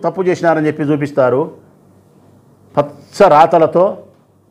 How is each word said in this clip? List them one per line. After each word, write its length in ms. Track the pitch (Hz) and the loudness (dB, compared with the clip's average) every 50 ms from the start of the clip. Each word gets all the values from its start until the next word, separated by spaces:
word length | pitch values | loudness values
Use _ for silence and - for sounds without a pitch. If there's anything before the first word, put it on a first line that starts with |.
| - | -4
తప్పు 180 | 170 165 185 190 | -6 -6 -4 -4
చేసినారని 400 | 180 175 - 170 170 160 156 151 151 | -4 -4 -2 0 -2 0 0 -2 -4
చెప్పి 200 | 147 156 156 139 | -4 -4 -4 -4
చూపిస్తారు. 500 | 156 139 143 131 - 147 131 123 120 135 160 180 - - _ _ _ _ _ _ _ _ _ _ _ _ _ _ _ _ _ _ _ _ _ _ - | -2 -4 -4 -6 -2 -2 0 0 0 -2 -4 -6 -10 -20 _ _ _ _ _ _ _ _ _ _ _ _ _ _ _ _ _ _ _ _ _ _ -4
పచ్చ 520 | - - - - - - _ - - 202 180 - | -4 -4 -4 -8 -20 -20 _ 0 2 4 4 6
రాతలతో 520 | 151 165 165 175 170 160 143 - 170 180 208 208 - - - _ _ _ _ _ _ _ _ | 4 4 4 4 2 0 2 2 0 0 0 -2 -8 -18 -20 _ _ _ _ _ _ _ _